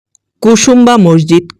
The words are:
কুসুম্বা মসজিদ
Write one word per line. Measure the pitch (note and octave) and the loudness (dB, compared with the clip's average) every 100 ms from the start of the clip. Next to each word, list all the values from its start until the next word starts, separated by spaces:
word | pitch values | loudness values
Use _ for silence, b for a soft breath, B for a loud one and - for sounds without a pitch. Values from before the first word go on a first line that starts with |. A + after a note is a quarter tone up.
| _ _ _ _ | _ _ _ _
কুসুম্বা | G#3+ A3+ - B3 A#3+ A#3+ | -2 0 0 2 2 2
মসজিদ | F3 E3 D#3+ E3+ E3+ - | 0 0 0 -2 -4 -6